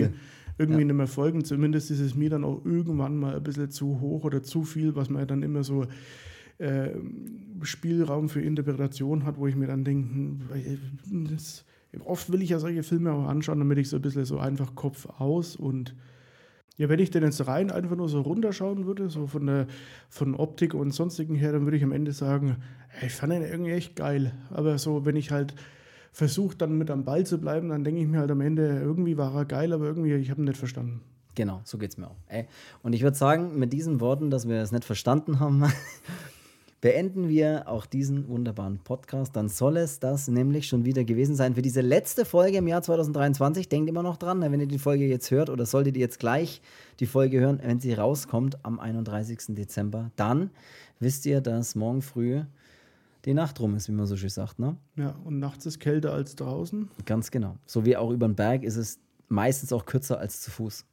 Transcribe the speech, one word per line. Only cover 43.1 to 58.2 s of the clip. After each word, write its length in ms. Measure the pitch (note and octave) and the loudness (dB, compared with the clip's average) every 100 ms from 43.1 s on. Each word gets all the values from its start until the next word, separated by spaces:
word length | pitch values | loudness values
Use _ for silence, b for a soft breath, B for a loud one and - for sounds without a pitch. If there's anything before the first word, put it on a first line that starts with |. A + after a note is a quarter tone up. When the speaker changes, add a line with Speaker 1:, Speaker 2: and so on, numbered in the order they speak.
| D3+ C#3+ C#3 C#3 E3 F#3 | 2 2 4 2 2 0
Speaker 1:
Denkt 220 | D3+ D#3 | 0 2
immer 120 | E3 | 0
noch 120 | F3 E3 | -2 -4
dran, 220 | F3 F#3 | -2 0
ne, 100 | D#3 | 2
wenn 100 | C#3+ | 2
ihr 60 | C#3+ | 0
die 120 | C#3 | 0
Folge 260 | C#3 C#3+ C#3 | 2 4 4
jetzt 240 | B2+ - | 2 2
hört 200 | C3 D3+ | 2 2
oder 160 | B2 A#2 | 0 0
solltet 300 | C3+ C#3 C3 | 2 2 2
ihr 40 | |
jetzt 180 | B2 - | 0 0
gleich 420 | A2+ C3 E3+ - B B B B | 0 2 0 -6 B B B B
die 40 | B2 | 0
Folge 340 | C3+ C3+ C3 | 4 6 6
hören, 180 | C3 C#3 | 4 4
wenn 180 | B2 A#2+ | 2 0
sie 120 | B2+ | 2
rauskommt 680 | A2 G#2+ C#3+ - A#2 C3 C#3 | 2 2 2 0 0 0 -2
am 160 | A#2 A2+ | -6 -6
einunddreißigsten 760 | A2+ A2+ A2 G#2 G#2+ A2+ - G#2 | -4 -4 -2 -4 -4 -8 -8 -6
Dezember, 560 | G2+ - G#2 A2 A#2 - | -6 -4 -2 -2 -6 -2
dann 360 | G#2 C3 F#3+ - B B B - | 2 2 0 -6 B B B -2
wisst 240 | B2 C#3 C#3+ | -2 0 0
ihr, 160 | C#3 | 2
dass 340 | C3 A#2 A#2+ G#2+ | 2 0 -2 -2
morgen 260 | A2 C3 | -2 -2
früh 420 | C3+ A#2+ A#2+ C3+ D3+ b b b b b b b - | -4 -2 0 0 -4 b b b b b b b 0
die 80 | |
Nacht 260 | C#3 D#3+ - | 2 2 0
rum 160 | A2 G#2 | 0 0
ist, 140 | G2+ | -2
wie 20 | |
man 120 | G#2 G2+ | 0 0
so 100 | G2 | 0
schön 140 | F#2+ | -4
sagt, 300 | F#2+ G#2+ - | -4 -6 -4
ne? 180 | B2+ E3+ _ - | -4 -4 _ -6
Speaker 2:
Ja, 200 | C#3+ - E3 | -4 -4 -6
und 140 | C#3+ | -4
nachts 260 | C#3 - E3 | -4 -6 -10
ist 160 | D#3 | -4
kälter 320 | D3 D3+ D3+ | 0 2 2
als 240 | D3 C#3+ - | -2 -4 -6
draußen. 520 | C3 B2+ E3+ G#3 G#3 - - | -6 -4 -4 -6 -8 -8 -2
Speaker 1:
Ganz 240 | A2 A2 | -2 0
genau. 260 | B2+ G2+ F#2 - | -2 -4 -6 -4
So 180 | A#2 | 2
wie 140 | A2 B2 | 4 4
auch 140 | A#2 | 2
über 140 | A#2+ | 2